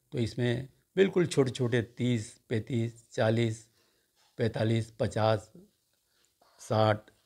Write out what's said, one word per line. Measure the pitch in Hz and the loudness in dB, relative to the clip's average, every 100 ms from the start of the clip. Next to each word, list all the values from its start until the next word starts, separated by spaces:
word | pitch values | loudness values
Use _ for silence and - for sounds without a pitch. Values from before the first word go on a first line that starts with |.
| - | -8
तो | 135 | -4
इसमें | 107 - 120 123 135 _ _ 185 | -4 -2 -2 -2 -6 _ _ 0
बिल्कुल | 196 190 170 | 2 2 0
छोटे | 147 127 | 2 0
छोटे | 110 120 123 107 - | 0 -2 0 -2 -4
तीस, | 123 117 110 - - | -2 -2 -4 -14 -6
पैंतीस, | 113 107 117 113 - _ | -6 -4 -4 -4 -8 _
चालीस, | - 110 113 113 110 - _ _ _ _ _ _ - | -2 2 2 0 -4 -14 _ _ _ _ _ _ -4
पैंतालीस, | 113 - 110 113 110 - | -4 0 0 0 -2 -4
पचास, | 107 110 110 110 - 175 202 _ _ _ _ _ _ _ _ - | -4 0 2 0 -4 -20 -20 _ _ _ _ _ _ _ _ -14
साठ, | - 110 107 107 - _ | -2 2 4 2 -4 _